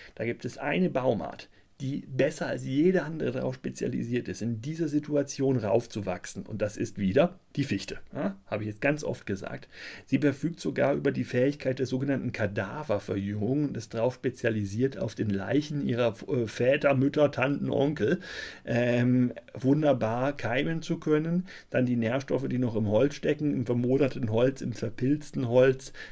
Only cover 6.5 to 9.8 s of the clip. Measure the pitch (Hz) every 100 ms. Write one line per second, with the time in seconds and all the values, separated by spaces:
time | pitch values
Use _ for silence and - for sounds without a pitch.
6.5 | 107 104 - - - 95 107 175 - _
7.5 | - 139 95 - - - - 190 196 -
8.5 | 107 107 104 139 151 - 131 - 98 -
9.5 | 127 - -